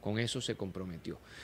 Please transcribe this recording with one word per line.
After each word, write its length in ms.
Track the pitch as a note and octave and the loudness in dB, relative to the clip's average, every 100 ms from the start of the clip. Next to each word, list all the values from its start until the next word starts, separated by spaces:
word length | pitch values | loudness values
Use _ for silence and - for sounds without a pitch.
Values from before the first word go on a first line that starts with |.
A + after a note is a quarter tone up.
con 180 | G2+ G#2+ | 2 4
eso 200 | A#2 C3 | 4 2
se 160 | - G#2+ | 0 0
comprometió. 640 | G2 F#2 F#2 E2 - D#2+ - - | 0 0 -4 -4 -4 -6 -8 -12